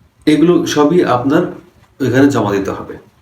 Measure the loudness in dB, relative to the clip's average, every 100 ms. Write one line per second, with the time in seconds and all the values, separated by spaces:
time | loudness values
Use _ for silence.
0 | _ _ 0 2 4 2 0 0 2 2
1 | 0 -2 0 0 -2 -8 -20 _ _ -6
2 | -2 2 2 2 -2 -2 -4 -8 -12 -18
3 | _ _